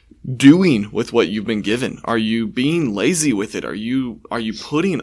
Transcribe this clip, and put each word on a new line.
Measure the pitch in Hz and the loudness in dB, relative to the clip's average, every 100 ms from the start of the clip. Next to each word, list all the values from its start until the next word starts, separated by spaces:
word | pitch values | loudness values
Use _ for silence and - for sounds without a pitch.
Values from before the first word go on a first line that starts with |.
| _ - - 123 | _ -16 -10 6
doing | 135 170 185 113 104 | 8 8 4 2 0
with | 104 120 | -4 -2
what | 117 87 | 2 2
you've | 107 101 | 0 -4
been | 107 | -4
given? | 95 120 131 - | -2 -2 -2 -6
Are | - 117 | -4 -2
you | 110 113 110 | 0 -2 -4
being | 127 139 170 139 | -2 0 0 -2
lazy | 101 123 175 151 | 0 0 2 0
with | 104 107 | 0 -2
it? | 95 | -6
Are | 58 | -8
you, | 90 110 131 127 - - | -8 -4 -4 -4 -10 -8
are | 117 | -6
you | 110 | -6
putting | 104 - 147 190 151 | -8 -4 -2 0 -2